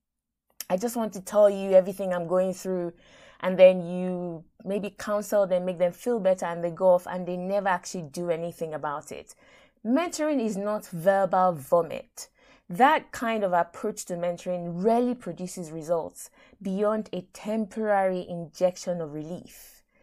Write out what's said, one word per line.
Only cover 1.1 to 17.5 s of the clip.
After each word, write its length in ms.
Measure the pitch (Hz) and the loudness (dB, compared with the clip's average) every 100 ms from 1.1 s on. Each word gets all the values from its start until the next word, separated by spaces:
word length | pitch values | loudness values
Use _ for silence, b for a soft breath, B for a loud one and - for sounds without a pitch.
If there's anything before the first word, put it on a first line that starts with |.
to 60 | 190 | -6
tell 300 | 185 208 208 | -2 6 6
you 220 | 202 196 | 6 6
everything 420 | 190 185 190 196 | 6 6 -2 -4
I'm 140 | 180 165 | -2 0
going 260 | 185 190 | 2 2
through." 380 | 185 190 185 175 - B B B B | -2 -4 -2 -4 -8 B B B B
And 180 | 185 180 | -2 8
then 220 | 185 185 | 8 8
you 640 | 170 180 185 180 175 165 - _ | -2 -4 -4 -4 -6 -10 -14 _
maybe 260 | 175 202 196 | -6 -4 -6
counsel 560 | - - 208 202 208 196 | -10 -4 -4 0 2 2
them, 180 | 180 | 2
make 140 | 180 170 | 0 0
them 140 | 175 | -2
feel 280 | 170 - 240 | -2 -2 0
better, 260 | 190 185 180 | 2 2 0
and 160 | 170 | -4
they 80 | 170 | -4
go 200 | 165 185 | 2 6
off 160 | 180 - | 6 4
and 200 | 185 180 | -6 -6
they 100 | 180 | -6
never 320 | 180 202 196 | -2 -2 0
actually 340 | 180 - 185 | -2 -2 -10
do 280 | 151 156 175 | -10 -6 -4
anything 440 | 165 170 165 165 | -2 -4 -8 -8
about 360 | 151 147 147 - | -6 -6 -8 -10
it. 240 | 71 - - b b b b | -14 -16 -20 b b b b
Mentoring 600 | 214 262 349 349 311 285 | -2 0 0 -2 -2 0
is 140 | 226 190 | -2 -4
not 280 | 202 214 208 | -4 -4 -6
verbal 640 | 170 165 196 190 190 185 | -4 2 2 4 4 2
vomit. 760 | 165 131 175 165 127 - - - b b b b | 2 2 2 2 -6 -12 -18 -18 b b b b
That 440 | 175 262 302 - | 4 4 4 -2
kind 300 | - 240 220 | -6 -2 0
of 120 | 196 | 2
approach 500 | 175 170 - 214 214 | 2 0 -2 -6 -6
to 100 | - | -8
mentoring 680 | 175 175 170 185 180 175 170 | -4 -4 -4 -4 -4 -4 -2
rarely 300 | 202 233 247 | 2 2 2
produces 580 | 247 190 165 180 - 160 | -2 -8 -10 -10 -10 -10
results 560 | 160 151 170 90 - - b b b | -8 -2 -2 -2 -12 -20 b b b
beyond 480 | 202 190 208 220 214 | -6 -2 0 0 -4
a 100 | 185 - | -8 -10
temporary 960 | - 208 | -12 -4